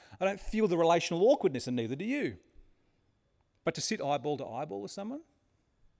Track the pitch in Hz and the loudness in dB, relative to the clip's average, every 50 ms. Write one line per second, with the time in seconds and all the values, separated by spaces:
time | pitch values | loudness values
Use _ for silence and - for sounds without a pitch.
0 | - - - - 190 190 202 180 - - - 220 220 175 180 165 170 165 170 175 | -20 -16 -6 -2 -2 -2 -2 -2 -6 -4 0 2 2 4 4 4 6 6 6 4
1 | 170 - 170 170 196 254 302 - - 170 131 120 - 127 123 123 113 110 135 143 | 2 0 0 4 6 6 6 6 4 0 0 -2 -4 -4 -2 -2 -2 -2 -4 -4
2 | 202 233 277 294 214 131 95 - _ _ _ - - _ _ _ _ _ _ _ | -4 -4 -2 -2 -2 -4 -6 -8 _ _ _ -20 -20 _ _ _ _ _ _ _
3 | _ _ _ _ _ _ _ _ _ _ _ _ - 170 165 156 - - - - | _ _ _ _ _ _ _ _ _ _ _ _ -4 -4 -4 -2 -4 -4 -4 -2
4 | 139 139 147 139 127 147 147 - 120 - 110 127 156 156 196 202 202 185 - 202 | -2 -2 -2 -2 -2 -2 -4 -4 -6 -8 -8 -8 -8 -8 -8 -10 -10 -10 -10 -10
5 | 202 226 269 311 330 _ _ _ _ _ _ _ _ _ _ _ _ _ _ _ | -10 -10 -10 -12 -14 _ _ _ _ _ _ _ _ _ _ _ _ _ _ _